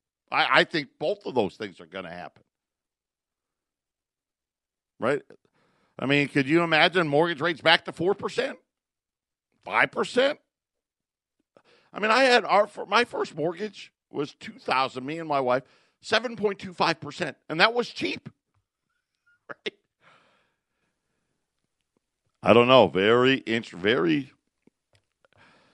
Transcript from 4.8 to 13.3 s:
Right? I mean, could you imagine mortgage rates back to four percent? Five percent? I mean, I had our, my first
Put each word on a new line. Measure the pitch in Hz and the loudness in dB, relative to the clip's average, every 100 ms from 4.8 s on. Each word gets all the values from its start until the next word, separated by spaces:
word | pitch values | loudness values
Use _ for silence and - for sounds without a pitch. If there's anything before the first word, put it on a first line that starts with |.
| _ - | _ -6
Right? | 110 143 - - _ _ _ _ _ - | -2 -2 -6 -20 _ _ _ _ _ -8
I | 127 | 0
mean, | 143 143 | 0 2
could | 147 135 | 0 2
you | 165 | 2
imagine | 170 160 170 170 160 | 2 4 4 2 0
mortgage | 143 170 160 | 0 0 -2
rates | 165 156 | -6 -2
back | 160 170 | 2 2
to | - | 0
four | - 170 202 | -6 -4 -2
percent? | 220 - 269 311 _ _ _ _ _ _ _ _ _ _ - | -4 -6 -6 -8 _ _ _ _ _ _ _ _ _ _ -4
Five | 185 - | 0 0
percent? | - 196 240 269 311 _ _ _ _ _ _ _ _ _ _ _ _ _ _ _ | -2 -4 0 -2 -2 _ _ _ _ _ _ _ _ _ _ _ _ _ _ _
I | - | -4
mean, | 214 | 0
I | 220 | 4
had | 269 240 190 | 4 4 4
our, | 185 208 - - | 2 2 -4 -2
my | 202 | 0
first | 240 - - | 0 -2 -6